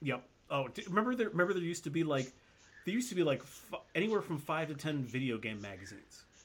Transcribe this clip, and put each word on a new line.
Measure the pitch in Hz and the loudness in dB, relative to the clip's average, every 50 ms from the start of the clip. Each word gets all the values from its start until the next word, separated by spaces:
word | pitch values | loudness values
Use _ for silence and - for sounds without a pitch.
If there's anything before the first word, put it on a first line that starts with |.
yep. | 151 139 123 123 - - - _ _ - | -4 -4 -2 -4 -6 -10 -20 _ _ -4
Oh, | 143 139 135 123 | -2 -2 -2 -2
d-, | - 208 220 - | -4 -8 -6 0
remember | 175 208 220 254 254 | 2 2 4 4 2
there, | 233 226 208 | 2 0 2
remember | 170 165 180 180 196 | 4 4 4 4 4
there | 185 170 | 2 0
used | 165 170 - - | -2 -2 -4 -4
to | 156 | -2
be, | 143 165 165 | 0 2 2
like, | 151 143 135 127 127 - - - - - - - - - - - | 4 4 2 0 -2 -6 -14 -20 -20 -20 -20 -20 -20 -20 -8 -4
there | 180 196 | -2 0
used | 240 247 - | 0 0 0
to | 190 | 2
be, | 180 165 | 2 4
like, | 151 135 - | 4 4 2
f-, | - - - - - - - - - - - | -2 -6 -16 -20 -12 -10 -10 -10 -10 -4 0
anywhere | 165 190 220 220 202 - | 0 2 2 2 0 0
from | - 165 147 | 0 -2 -4
five | - - 160 156 165 151 | -2 -2 -2 0 0 -2
to | 156 | -4
ten | 139 - 156 147 143 131 | -4 -2 -2 0 0 -2
video | 113 107 127 135 127 117 | -2 -2 0 0 0 0
game | 110 110 110 107 101 | 0 -2 -4 -4 -6
magazines. | 101 101 98 90 95 - 104 - - - - - - - _ - - | -8 -10 -10 -10 -12 -14 -14 -16 -18 -20 -20 -20 -20 -20 _ -20 -20